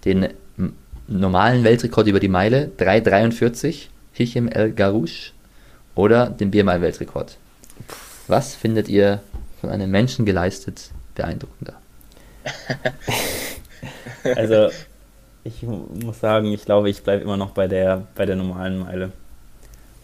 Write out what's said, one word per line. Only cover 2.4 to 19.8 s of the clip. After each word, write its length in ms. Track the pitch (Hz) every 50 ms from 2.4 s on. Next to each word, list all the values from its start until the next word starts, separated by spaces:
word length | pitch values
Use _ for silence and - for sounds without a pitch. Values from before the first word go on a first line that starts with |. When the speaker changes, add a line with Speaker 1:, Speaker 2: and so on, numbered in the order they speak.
| 95 110 117 139 147 - -
Speaker 1:
drei 240 | - 95 92 98 113
dreiundvierzig, 880 | 113 104 92 98 110 117 117 - 107 120 117 - - 143 139 - - - - - - - _
Hichem 360 | - 127 120 - 127 120 117
El 240 | - - 107 110 110
Garouche, 600 | - 101 98 101 110 160 165 - - - - - - - - _ - - - - - - - -
oder 320 | - 95 104 113 120 120
den 240 | 120 - - 104 98
Biermeil-Weltrekord? 880 | 95 104 98 98 90 87 87 80 - - 80 - - - - - - - _ - _ _ - - - - - - - - - - - - -
Was 280 | - - 117 135 - -
findet 340 | - - 110 110 110 104 -
ihr 320 | 104 101 101 101 101 107 - - - - - - - -
von 100 | - -
einem 200 | - 101 98 95
Menschen 360 | 95 98 120 131 131 - 117
geleistet 640 | 101 92 92 87 92 - - - - - - - - - - - - -
beeindruckender? 600 | - - - 82 - - - - - - - - - - _ - - - - - - - - - - -
Speaker 2:
<laughs> 500 | - - - - - 127 - - 131 - - - - - - - - - - - - - - - - - - - - - - - 120 120 - - 135 123
Also, 360 | 123 113 110 110 107 107 - - - - - - - - - _ - - - - - -
ich 180 | 117 113 - -
mu-, 240 | 117 117 90 - - - 92 113
muss 140 | 117 107 -
sagen, 340 | - 110 107 110 107 107 104
ich 120 | 104 -
glaube, 260 | - 104 104 104 101
ich 120 | 101 - -
bleib 200 | - 98 101 -
immer 140 | 98 101
noch 140 | 98 95 95
bei 180 | - - 95 92
der, 380 | 98 92 92 92 95 95 95 - -
bei 100 | - 101
der 80 | 95 95
normalen 460 | 95 95 92 90 90 92 92 95 95
Meile. 320 | 90 90 92 92 92 95 98 - - - - - - - - - - - - -